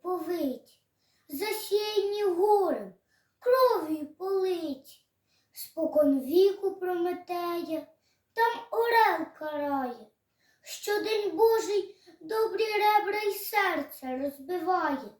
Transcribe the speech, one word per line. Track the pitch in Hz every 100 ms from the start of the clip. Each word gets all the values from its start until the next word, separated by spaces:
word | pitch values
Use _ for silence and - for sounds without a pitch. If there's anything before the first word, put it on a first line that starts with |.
повиті, | 349 359 320 349 269 240 - _ _ _ _ _ _
засіяні | 277 427 427 - 403 427 415 403 415
горем, | 403 339 415 415 349 - 190 - _ _ _ _
кров'ю | 494 508 508 392 311 311 294
политі. | - 381 381 370 349 302 262 - - _ _ _ _ _
Спокон | - - 320 320 302 285 269
віку | 240 349 392 392 392 -
Прометея, | 359 349 349 349 - 349 349 349 320 302 - _ _ _ _
там | 440 466 453 -
орел | 453 466 466 415 330 - -
карає. | 302 294 285 269 254 233 - _ _ _ _ _
Щодень | - - 403 415 440 440 403 320
Божий | 453 440 370 403 - - - _
добрі | 320 440 440 392 440
ребра | 415 415 415 403 415
й | 415
серце | 392 - 403 381 302 277 - 262 262
розбиває. | 285 - 269 359 339 359 311 277 208